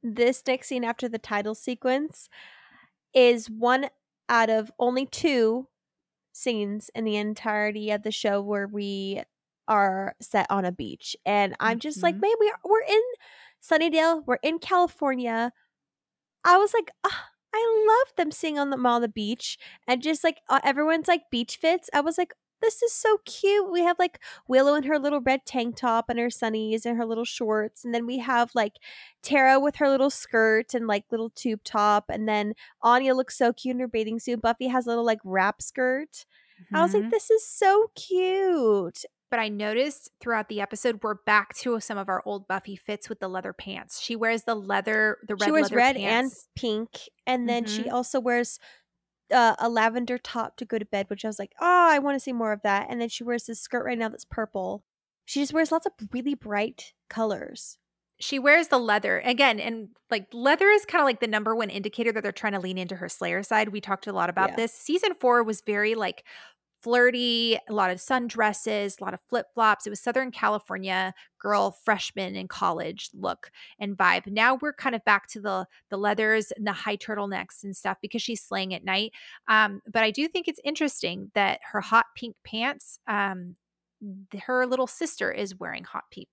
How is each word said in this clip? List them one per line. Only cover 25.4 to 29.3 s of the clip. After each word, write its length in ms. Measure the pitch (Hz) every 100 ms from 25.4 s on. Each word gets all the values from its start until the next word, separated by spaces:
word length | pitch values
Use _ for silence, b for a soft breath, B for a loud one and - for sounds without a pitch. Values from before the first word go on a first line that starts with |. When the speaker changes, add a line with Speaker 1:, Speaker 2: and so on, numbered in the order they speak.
| -
Speaker 1:
tank 320 | 254 233 233
top 320 | 247 226 233
and 100 | 233
her 80 | 240
sunnies 580 | 233 226 220 220 220 233
and 120 | 233
her 80 | 233
little 180 | 226
shorts. 640 | 233 - 220 214 214 - 240
And 80 | 233
then 100 | 233
we 120 | 254
have, 340 | 240 240 240
like, 200 | 247 214 _ B B B B
Tara 400 | -